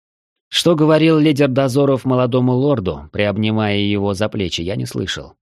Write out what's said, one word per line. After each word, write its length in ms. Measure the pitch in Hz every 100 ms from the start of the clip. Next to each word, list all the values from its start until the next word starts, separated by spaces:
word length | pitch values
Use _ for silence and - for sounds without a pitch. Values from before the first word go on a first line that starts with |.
| _ _ _ _ _ -
Что 200 | 165 170
говорил 420 | 151 156 160 160
лидер 300 | 156 139 143
дозоров 560 | 127 135 123 139 135
молодому 480 | 135 127 127 127 127
лорду, 580 | 127 143 135 92 76 73
приобнимая 680 | - 104 101 107 110 107 101
его 360 | 101 104 101
за 140 | 98 107
плечи, 320 | 110 90 -
я 160 | 85 117
не 100 | 123
слышал. 460 | - 95 - 69 _